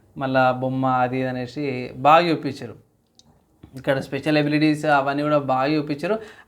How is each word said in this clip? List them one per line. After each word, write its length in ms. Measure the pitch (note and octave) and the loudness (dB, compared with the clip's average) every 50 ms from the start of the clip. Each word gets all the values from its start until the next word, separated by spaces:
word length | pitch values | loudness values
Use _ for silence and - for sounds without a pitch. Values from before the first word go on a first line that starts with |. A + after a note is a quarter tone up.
| _ _ - C#3+ | _ _ -10 -8
మళ్ళా 340 | C#3 C3 C3 C3 B2+ B2+ | -4 0 2 2 4 2
బొమ్మ 340 | B2+ B2 C3 C3 C3 C3 C3 | 2 0 -2 -4 -2 -2 0
అది 320 | C3 B2+ B2+ B2+ B2 B2+ C3 | 0 0 0 0 0 -2 -2
ఇది 100 | C3 B2+ | -4 -4
అనేసి 600 | B2+ B2+ B2 A#2+ - D3 D3 C3+ B2+ B2 B2 - - | -4 -6 -8 -8 -8 -6 -6 -6 -6 -6 -8 -10 -6
బాగా 320 | B2+ C3 C#3+ D#3 E3 F3 E3+ | 0 4 6 6 6 6 4
చూపించారు. 640 | D#3 C#3+ - C#3 - - B2+ A2+ G2 - _ _ _ _ _ _ _ _ _ _ _ _ _ _ _ _ - - - | 0 -2 -2 -6 -8 -8 -12 -14 -16 -18 _ _ _ _ _ _ _ _ _ _ _ _ _ _ _ _ -20 -20 -18
ఇక్కడ 220 | C3 C3 D3 C3+ C3 | -6 -2 0 0 0
స్పెషల్ 400 | - - C#3+ C3+ - D#3 D#3 D3+ | -2 -4 -6 -4 0 0 2 2
ఎబిలిటీస్ 460 | D3 D3 D3 D3 D#3 D#3 D3+ D3 D3+ | 2 2 2 2 2 2 2 2 2
అవన్నీ 380 | D#3 D3 C#3 C3+ C#3 C#3+ C#3+ | 2 2 2 2 0 -2 -2
కూడా 160 | D3 D3+ D3+ D3 | 0 2 2 2
బాగా 340 | C3+ C3 C3 C3 C3 C#3+ D#3 | 2 0 0 0 0 0 0
చూపించారు. 420 | D3+ C#3+ D3+ D3 - - F3+ - E4 - - - - - | -2 -2 -4 -6 -4 -4 -4 -4 -4 -6 -10 -20 -20 -6